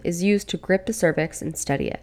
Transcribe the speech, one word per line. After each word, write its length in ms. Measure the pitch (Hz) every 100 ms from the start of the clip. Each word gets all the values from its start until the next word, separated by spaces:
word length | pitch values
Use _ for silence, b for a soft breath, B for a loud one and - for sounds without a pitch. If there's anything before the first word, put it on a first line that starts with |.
is 180 | - 170
used 260 | 196 202 -
to 80 | 175
grip 260 | - 190
the 80 | 190
cervix 480 | 220 170 151 160 -
and 160 | 151 160
steady 320 | - 139 62
it. 140 | -